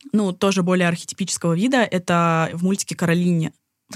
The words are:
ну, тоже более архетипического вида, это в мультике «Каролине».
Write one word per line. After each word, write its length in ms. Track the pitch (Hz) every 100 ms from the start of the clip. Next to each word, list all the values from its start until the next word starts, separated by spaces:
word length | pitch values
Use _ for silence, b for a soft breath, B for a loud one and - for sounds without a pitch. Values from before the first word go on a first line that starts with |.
| -
ну, 180 | 214 202
тоже 300 | 185 196 190
более 240 | 180 185 175
архетипического 680 | 170 - - 180 - 170
вида, 240 | 165 240 269
это 720 | 208 185 180 175 170 165 160
в 100 | 165
мультике 320 | 185 196 -
«Каролине». 580 | - 170 170 180 170 156 - _ _ -